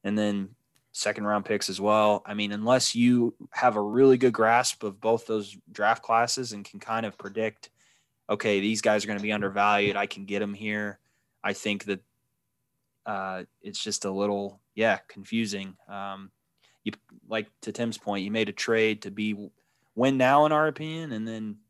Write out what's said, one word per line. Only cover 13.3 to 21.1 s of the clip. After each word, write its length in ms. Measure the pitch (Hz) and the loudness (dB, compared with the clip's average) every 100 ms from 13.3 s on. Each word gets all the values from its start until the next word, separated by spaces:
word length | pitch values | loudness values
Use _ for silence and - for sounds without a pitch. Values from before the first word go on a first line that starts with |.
| 92 - _ | -8 -12 _
it's 200 | 101 101 | -12 -8
just 220 | 107 - | -6 -4
a 60 | 98 | -4
little, 500 | 98 104 101 101 98 _ | -2 0 -2 -4 -12 _
yeah, 240 | - 110 95 - | 0 0 0 -6
confusing. 680 | - 98 113 107 98 95 95 - | -20 -6 -4 -2 -6 -10 -14 -16
Um, 420 | 101 98 98 98 _ _ _ _ _ | -10 -10 -10 -16 _ _ _ _ _
you, 80 | 107 - _ - - | -12 -12 _ -20 -6
like, 200 | 110 107 _ | -6 -6 _
to 100 | - | -12
Tim's 240 | - 117 107 | -4 -6 -4
point, 280 | 101 98 | -6 -4
you 60 | 98 | -2
made 180 | 113 110 | -2 -2
a 20 | |
trade 500 | 101 - 113 110 107 | -2 0 2 2 0
to 80 | 101 | -8
be 220 | 101 107 | -4 -4
w-, 180 | 101 101 _ _ _ _ | -4 -10 _ _ _ _
win 220 | 110 131 135 | 0 2 4
now, 260 | 127 143 151 | 6 6 6
in 60 | |
our 140 | 151 156 | 4 0
opinion, 460 | 147 156 160 160 | -2 -10 -8 -8